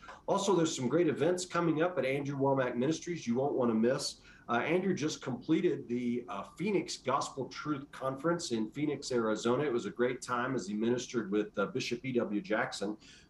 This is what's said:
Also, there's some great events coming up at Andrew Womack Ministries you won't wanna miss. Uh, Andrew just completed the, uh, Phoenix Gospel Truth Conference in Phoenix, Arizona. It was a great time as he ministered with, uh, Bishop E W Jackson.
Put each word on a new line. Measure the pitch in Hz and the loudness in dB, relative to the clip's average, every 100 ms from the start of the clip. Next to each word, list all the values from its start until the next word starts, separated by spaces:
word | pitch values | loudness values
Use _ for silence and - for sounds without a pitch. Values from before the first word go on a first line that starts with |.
| - - - | -20 -10 -2
Also, | 190 196 | 2 4
there's | 175 160 | 4 4
some | - 123 | 0 0
great | 156 160 | 4 4
events | - 156 180 | 2 2 0
coming | - 170 170 151 | 0 0 2 2
up | 175 180 | 2 2
at | 127 | 0
Andrew | 139 139 139 | 0 -2 0
Womack | 139 135 123 120 | 2 2 2 2
Ministries | 135 160 - 165 120 | 0 0 -4 -6 -2
you | |
won't | 120 143 | 0 2
wanna | 135 120 | 2 2
miss. | 110 117 135 - - - - - | 4 4 2 -2 -8 -16 -16 -4
Uh, | 120 | -2
Andrew | 117 175 190 | 2 2 2
just | 143 156 - | 0 -2 -4
completed | - 117 - 165 175 139 110 | -6 -4 0 2 4 0 -2
the, | 120 123 120 110 | -2 0 -2 -4
uh, | 101 101 - | -8 -8 -4
Phoenix | 190 190 - - | 0 0 0 -4
Gospel | 127 139 - - 123 | -2 -2 -2 -6 -8
Truth | - 151 143 143 | -8 -6 -6 -8
Conference | - 131 135 165 170 - | -6 -6 -2 0 0 0
in | 113 107 | -2 -2
Phoenix, | 139 151 139 - | -2 -2 -2 -2
Arizona. | 123 110 104 113 127 | 0 2 2 2 2
It | 147 | 2
was | 117 | 0
a | 98 | -2
great | 104 123 123 | 0 0 -2
time | - 123 127 | -4 -2 0
as | 123 98 | -2 -2
he | |
ministered | 104 113 123 - 123 95 | 0 2 0 0 -4 0
with, | 104 104 - | 0 0 -2
uh, | 95 | -2
Bishop | 131 - 120 | -2 -4 -4
E | 131 | -2
W | 120 101 101 | 0 0 -2
Jackson. | 92 107 127 - 104 104 - - | 0 -2 -2 -4 -6 -6 -12 -20